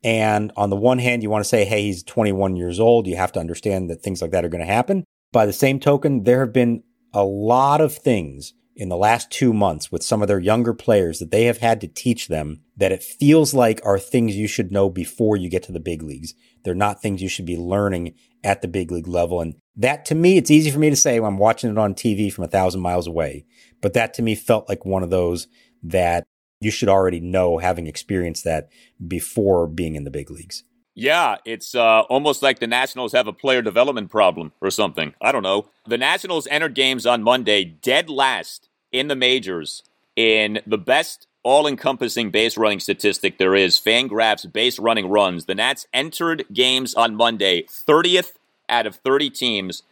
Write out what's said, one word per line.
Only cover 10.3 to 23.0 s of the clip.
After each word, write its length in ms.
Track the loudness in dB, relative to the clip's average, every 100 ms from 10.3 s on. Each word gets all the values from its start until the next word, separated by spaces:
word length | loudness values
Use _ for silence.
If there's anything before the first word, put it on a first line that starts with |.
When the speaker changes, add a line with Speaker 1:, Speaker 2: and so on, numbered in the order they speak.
| 0
Speaker 1:
younger 340 | 2 0 0
players 460 | -4 2 2 2 -4
that 120 | -2
they 120 | 0
have 140 | 2 2
had 240 | 0 0
to 60 | -4
teach 420 | -6 -2 -2 -2
them 320 | -6 -6 -10 _ -2
that 160 | -2
it 100 | -2
feels 500 | -8 0 4 6 4
like 280 | 2 2 2
are 160 | 0 0
things 380 | 2 0 0 -2
you 100 | -4
should 240 | -4 -2
know 180 | 0 0
before 460 | 0 -10 -2 0 0
you 140 | -2
get 120 | -6
to 100 | -6
the 80 | -10
big 200 | -8 -8
leagues. 320 | -10 -14 -16 -18 _ _
They're 100 | -8
not 280 | -2 -2 -2
things 200 | -6 -4
you 60 | -6
should 180 | -8 -8
be 120 | -8
learning 560 | -2 -2 0 -2 -6 -12 _ _
at 200 | -4 -4
the 80 | -4
big 200 | -6 -4
league 160 | -6 -4
level. 360 | -2 0 -2
And 140 | -6 -10 _ -4
that, 300 | -2 -2 -4
to 100 | 2
me, 220 | 4 4
it's 120 | 6
easy 220 | 4 4
for 80 | 2
me 100 | 2
to 60 | 4
say 240 | 2 2
when 140 | 0
I'm 40 | 2
watching 320 | 2 2 0
it 80 | 0
on 160 | 0
T 220 | 0 -2 0
V 140 | -2
from 160 | -4 -2
a 20 |
thousand 320 | 0 0 0
miles 260 | -2 -2